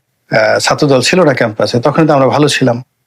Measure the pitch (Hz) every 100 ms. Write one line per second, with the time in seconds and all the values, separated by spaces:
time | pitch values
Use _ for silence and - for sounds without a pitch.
0 | _ _ - 117 107 107 - 131 151 131
1 | 117 180 160 127 120 107 110 120 143 139
2 | 156 143 131 135 147 - 127 120 - _